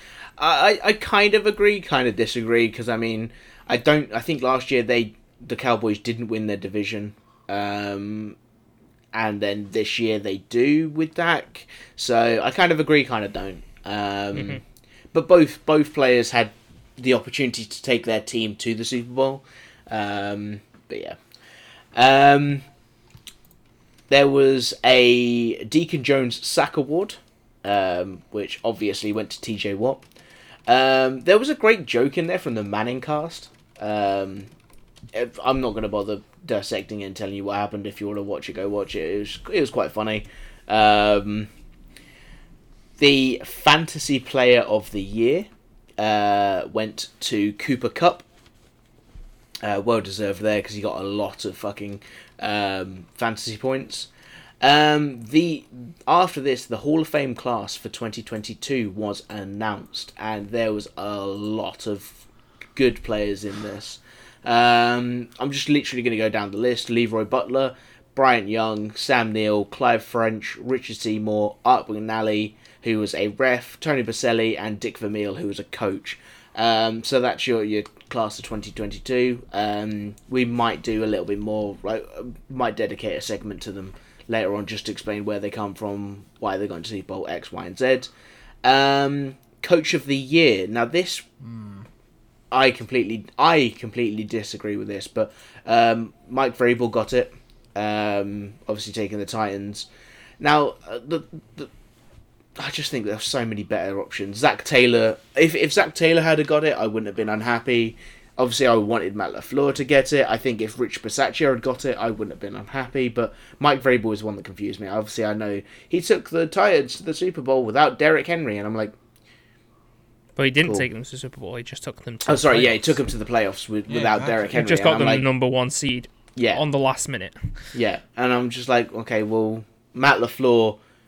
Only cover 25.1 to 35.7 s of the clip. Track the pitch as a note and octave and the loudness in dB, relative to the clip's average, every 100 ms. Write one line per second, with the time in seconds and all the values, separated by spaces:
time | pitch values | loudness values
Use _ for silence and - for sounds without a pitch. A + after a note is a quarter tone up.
25.1 | B2 A#2+ A#2+ A#2 - A2 D#3 E3+ D3+ B2+ | 8 4 2 0 -2 0 0 2 0 2
26.1 | C3+ B2 - - - - - C3 E3 G#3 | 2 0 -4 -4 0 0 0 -2 -2 -4
27.1 | - _ _ _ _ G2 G2+ F#2 F2 F#2+ | -8 _ _ _ _ 0 2 2 -2 -4
28.1 | F#2 - G#2+ G2 - A2+ G2+ G#2 G2 G#2+ | -10 -10 -8 -8 -4 -4 -2 -2 -2 -4
29.1 | G#2 G#2 - - G#2 G#2 G2 B2 - - | -4 -6 -8 -8 -6 -4 -2 -2 -2 -10
30.1 | _ - - - - - B2 C3+ C3 C3 | _ -20 -20 -20 -6 2 4 6 4 4
31.1 | C3 D#3+ G#3 C4+ D4+ A3 A3 C#3+ A#2 C#3+ | 2 6 6 4 2 4 4 2 2 2
32.1 | F3 E3 F3+ C#3+ A2+ G2+ G#2 A#2 B2+ C#3 | 0 -2 -2 -4 -4 -2 -4 -4 -4 -4
33.1 | D3+ E3 - - _ _ - G#2+ G#2+ G2+ | -4 -4 -10 -20 _ _ -10 -4 0 0
34.1 | G2 G2 G2 G2+ - _ - - _ - | 0 -4 -8 -16 -20 _ -20 -20 _ -10
35.1 | A2 A#2+ - - C3 B2+ | -6 -6 -4 -2 0 -2